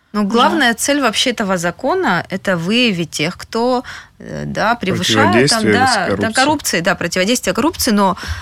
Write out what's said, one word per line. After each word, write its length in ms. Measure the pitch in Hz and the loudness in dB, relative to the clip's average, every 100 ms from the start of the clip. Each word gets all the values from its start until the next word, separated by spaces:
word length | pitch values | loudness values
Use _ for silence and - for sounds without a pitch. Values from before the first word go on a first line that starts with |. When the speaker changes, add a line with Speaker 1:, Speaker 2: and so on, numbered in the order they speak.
| _ | _
Speaker 1:
Ну, 80 | 208 202 | -2 0
Speaker 2:
Уже. 40 | |
Speaker 1:
главная 440 | 226 285 320 254 | 2 2 4 2
цель 260 | 226 - 285 | 0 0 0
вообще 300 | 254 - 262 | 0 0 -2
этого 280 | 226 196 185 | -2 -2 0
закона — 680 | 175 170 262 370 330 175 - | -2 -4 -2 0 0 0 -2
это 280 | 190 - 180 | -6 -2 -2
выявить 540 | 170 226 247 175 160 | 0 2 2 0 -4
тех, 260 | - 151 - | -4 -4 -6
кто, 460 | - 226 240 247 - - - - | -8 -2 0 0 -2 -14 -18 -20
э, 240 | - - 151 | -12 -10 -6
да, 300 | 143 202 233 | -2 0 0
превышает 760 | - - 180 110 - 110 135 | -2 -2 0 2 4 4 4
там, 120 | - | 2
Speaker 3:
Противодействие 120 | 107 | 2
Speaker 1:
да, 320 | 104 101 - - | 2 2 2 0
Speaker 3:
коррупции. 160 | 190 220 | -2 -2
Speaker 1:
да, 60 | |
коррупции, 460 | 220 269 302 - 185 | 2 2 0 -2 -2
да, 140 | 175 180 | 0 -2
противодействие 580 | 170 185 185 247 - | -2 -2 0 0 -2
коррупции, 380 | 180 294 359 - | 0 0 0 0
но, 260 | 208 190 175 - - | 2 2 0 -6 -10